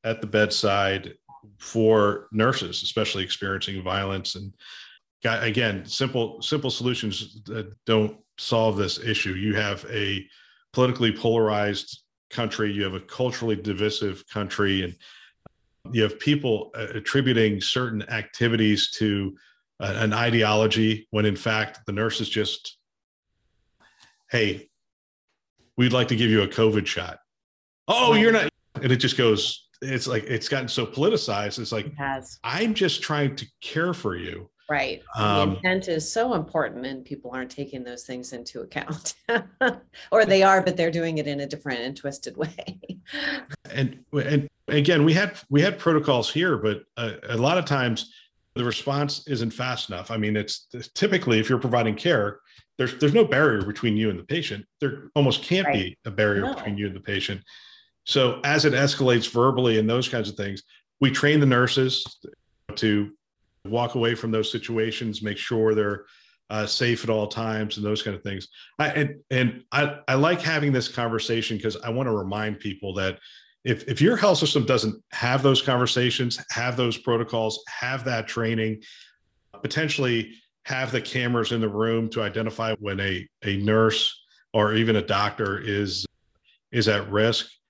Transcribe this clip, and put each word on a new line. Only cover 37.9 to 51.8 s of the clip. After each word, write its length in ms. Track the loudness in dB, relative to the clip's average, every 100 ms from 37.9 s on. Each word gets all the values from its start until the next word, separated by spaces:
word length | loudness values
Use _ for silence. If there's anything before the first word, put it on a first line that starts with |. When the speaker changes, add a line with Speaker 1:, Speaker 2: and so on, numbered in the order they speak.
| -14
Speaker 2:
things 300 | -12 -12 -12
into 260 | -14 -14 -14
account. 540 | -10 -10 -8 -8 -10 -10 -2
<laughs> 520 | -2 -2 _ 0 0 _ -20 2
Or 140 | 4 6
they 180 | 6
are, 180 | 8 6
but 140 | 4 0
they're 160 | 0
doing 280 | 0 -2 -2
it 80 | -4
in 120 | -4
a 80 | -6
different 320 | -8 -6 -4
and 160 | -6 -6
twisted 400 | -10 -8 -12 -6
way. 440 | -6 -6 -14 -14
<laughs> 880 | -16 -16 -12 -6 -6 -6 -10 -18 -8
Speaker 1:
And, 320 | -2 -2 -4 _
and 380 | -4 2 0 0 _ 0
again, 380 | 2 4 6 6
we 80 |
had, 240 | 4 2 -4 2
we 120 | 4
had 180 | 4 2
protocols 520 | 2 2 4 2 2
here, 260 | 0 0 2
but 260 | 0 -2 -8 -8
a, 380 | -8 -8 -6 0
a 20 |
lot 200 | 2 2
of 80 | 2
times 480 | 0 2 -2 -6 -16 _ _ _ -4
the 80 |
response 600 | -4 -2 -4 -2 -2 -4 -6
isn't 240 | -4 -4
fast 380 | -4 -6 -6 -8
enough. 220 | -10 -6
I 60 | -4
mean, 180 | 0 -2
it's 320 | -2 -10 _ -14 -12
typically, 460 | -2 0 0 2 2
if 80 | 4
you're 100 | 0
providing 360 | 2 2